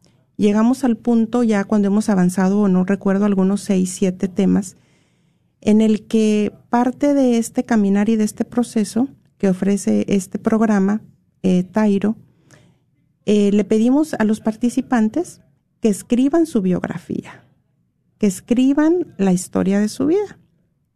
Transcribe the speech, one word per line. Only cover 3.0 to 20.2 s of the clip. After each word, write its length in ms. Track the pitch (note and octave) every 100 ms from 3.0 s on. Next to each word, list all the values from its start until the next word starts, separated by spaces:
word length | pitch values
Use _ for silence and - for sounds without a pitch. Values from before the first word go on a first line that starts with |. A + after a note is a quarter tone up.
| G3 G3 G#3
algunos 340 | F#3+ F#3+ G3+
seis, 300 | - F#3+ F#3
siete 380 | - F#3+ F#3 F#3+
temas, 480 | F#3 F#3 F#3 G#3 - _ _ _ _ _ _ _ _
en 200 | - G#3+
el 260 | A3 G#3+ -
que 460 | A3 G#3+ G#3+ G#3 - -
parte 420 | A#3+ B3+ B3 C#4+
de 260 | C#4 B3+ A#3
este 260 | A3+ C4
caminar 440 | - A3+ G3 G3+ G#3
y 80 | A3+
de 80 |
este 200 | G#3+ -
proceso 640 | A3+ B3 A#3+ A3+ G3+ A3 C4+ - _ -
que 120 | G3
ofrece 580 | F#3 F#3+ G3+ A3 G#3 G3+
este 300 | G3+ - G#3
programa, 640 | A3+ A3 A3+ G3+ G3 G#3+ - _ _ _
eh, 200 | F#3+ F3+
Tairo, 540 | F3+ A3 G#3+ G3 G3+ A3+ - _ _ - _ _ _ _ _ _ -
eh, 240 | G#3 G3+
le 120 | G#3
pedimos 500 | G3+ A3 A#3+ C#4 D#4
a 100 | -
los 160 | G#3+ G#3+
participantes 1040 | A3+ A3 A#3+ C4 - A#3+ A3 D4 F4+ - _ _ _ _
que 80 | A3+
escriban 580 | F#3+ - A#3+ C#4 E4 D#4+
su 160 | A#3
biografía, 840 | F#3 F3 - - - - - - _ _ _ _ _ _ _ -
que 80 | G#3
escriban 880 | F#3 - B3 C4 C#4+ D#4 F4+ - -
la 140 | G3
historia 480 | F3+ - F#3+ F3+ G3+
de 80 | G#3
su 180 | - C#4
vida. 320 | G4